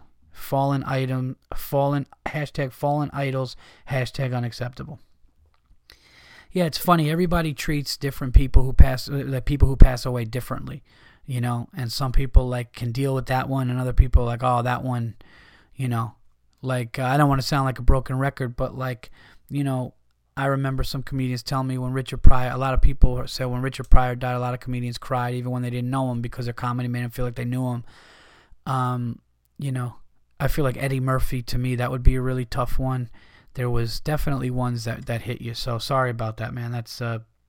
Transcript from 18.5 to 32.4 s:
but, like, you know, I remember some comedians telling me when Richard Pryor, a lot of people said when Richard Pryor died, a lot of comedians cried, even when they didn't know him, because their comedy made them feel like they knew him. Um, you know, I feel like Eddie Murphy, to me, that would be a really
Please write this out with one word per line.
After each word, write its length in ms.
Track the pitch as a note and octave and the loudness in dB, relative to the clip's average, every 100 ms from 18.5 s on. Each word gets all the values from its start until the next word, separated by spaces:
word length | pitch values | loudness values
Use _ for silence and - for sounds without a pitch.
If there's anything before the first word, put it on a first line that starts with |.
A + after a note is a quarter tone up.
| A#2+ | -6
but, 200 | C3 B2+ | -6 -6
like, 340 | C3 A#2 - - - - - | -8 -10 -14 -20 -20 -20 -8
you 160 | C#3+ | -4
know, 300 | C#3 C3 B2 - _ _ _ - | -4 -4 -8 -14 _ _ _ -6
I 100 | C#3 | -2
remember 380 | C3+ C3+ C3 | -2 -2 -2
some 180 | B2+ C#3 | -4 -4
comedians 400 | - C3+ B2+ B2 | -6 -4 -4 -4
telling 240 | - C3+ C3 | -4 -4 -4
me 120 | B2+ | -4
when 140 | B2+ | -4
Richard 300 | C3 B2+ B2 | -6 -6 6
Pryor, 280 | - C3 B2+ | 8 8 2
a 80 | B2+ | -2
lot 160 | C3+ | -2
of 80 | B2+ | 4
people 440 | - C3 B2+ B2 B2+ | 4 6 4 4 -6
said 200 | - B2+ | -6 -6
when 160 | B2 | -4
Richard 260 | C3+ B2+ B2+ | -6 -2 8
Pryor 260 | B2+ B2+ | 8 8
died, 200 | B2 B2 | -2 -4
a 40 | B2 | -4
lot 140 | B2 | -4
of 80 | B2 | -6
comedians 380 | B2+ B2 B2 A#2 | -6 -6 -6 -8
cried, 360 | - B2+ B2 | -6 -4 -4
even 160 | B2 B2 | -6 -6
when 120 | B2 | -6
they 80 | B2 | -4
didn't 180 | B2 B2 | -4 -4
know 220 | C3+ C3 | -2 -2
him, 100 | A#2+ | -4
because 240 | A#2+ - | -6 -8
their 80 | A#2+ | -8
comedy 380 | A#2 B2 B2 B2 | -6 -6 -4 -4
made 140 | A#2+ | -4
them 60 | A#2+ | -6
feel 140 | A#2+ | -4
like 120 | B2 A#2 | -6 -4
they 100 | A#2+ | -6
knew 200 | B2+ B2+ | -4 -4
him. 160 | A#2+ - - - - - - - - - | -6 -10 -20 -20 -20 -20 -20 -20 -16 -6
Um, 540 | C3 B2+ B2 A#2+ - _ _ _ - | -4 -2 -4 -6 -10 _ _ _ -10
you 140 | C#3+ | -6
know, 240 | B2+ B2 - - _ _ - | -6 -8 -10 -20 _ _ -4
I 100 | C3+ | -2
feel 160 | - | 0
like 120 | C3 B2 | 0 -2
Eddie 240 | C3+ C3+ | -4 -2
Murphy, 400 | C3 C3 - C3 | -2 0 0 -2
to 160 | - B2 | -2 -2
me, 180 | B2+ B2 | -2 -2
that 140 | B2 | -4
would 120 | C3 | 2
be 140 | B2 C3 | 2 4
a 40 | |
really 240 | B2+ B2+ | 0 -4